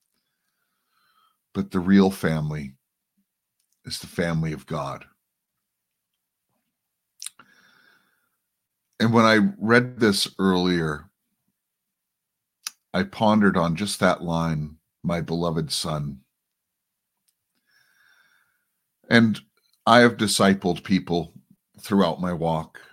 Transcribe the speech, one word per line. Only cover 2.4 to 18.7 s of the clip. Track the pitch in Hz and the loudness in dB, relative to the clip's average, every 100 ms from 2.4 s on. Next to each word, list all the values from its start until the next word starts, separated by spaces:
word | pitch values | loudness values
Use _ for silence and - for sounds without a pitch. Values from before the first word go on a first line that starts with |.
| 76 76 67 - _ _ _ _ _ _ _ _ _ _ - | -4 -8 -12 -18 _ _ _ _ _ _ _ _ _ _ -16
is | - | -16
the | - | -12
family | - 85 80 80 | -6 -4 -4 -4
of | 71 | -8
God. | - 78 69 65 - _ _ _ _ _ _ _ _ _ _ _ _ _ _ _ _ _ _ _ _ - - _ _ _ _ _ _ _ _ _ _ _ _ _ _ _ _ - | -10 -10 -10 -14 -18 _ _ _ _ _ _ _ _ _ _ _ _ _ _ _ _ _ _ _ _ -20 -20 _ _ _ _ _ _ _ _ _ _ _ _ _ _ _ _ -4
And | 113 | 2
when | 113 113 | 4 4
I | 110 98 - | 4 2 0
read | 107 120 127 123 | 2 2 2 0
this | 110 98 - - | 2 2 -4 -2
earlier, | 95 92 90 87 80 76 82 _ _ _ _ _ _ _ _ _ _ _ _ _ _ _ - _ _ | 0 2 2 0 -2 -6 -14 _ _ _ _ _ _ _ _ _ _ _ _ _ _ _ -16 _ _
I | 92 | -6
pondered | 98 - 110 107 98 90 | -4 0 2 4 4 2
on | 85 82 | 0 -2
just | 104 - | -6 0
that | 92 - | 0 0
line, | 85 82 82 78 76 78 _ _ | -2 -4 -2 -4 -8 -14 _ _
"My | 85 85 | -6 -6
beloved | 80 85 85 80 76 | -4 -4 -2 -4 -6
son." | - 82 76 73 67 _ _ _ _ _ _ _ _ _ _ _ _ _ _ _ _ _ _ _ _ _ _ _ _ _ | -6 -6 -6 -8 -12 _ _ _ _ _ _ _ _ _ _ _ _ _ _ _ _ _ _ _ _ _ _ _ _ _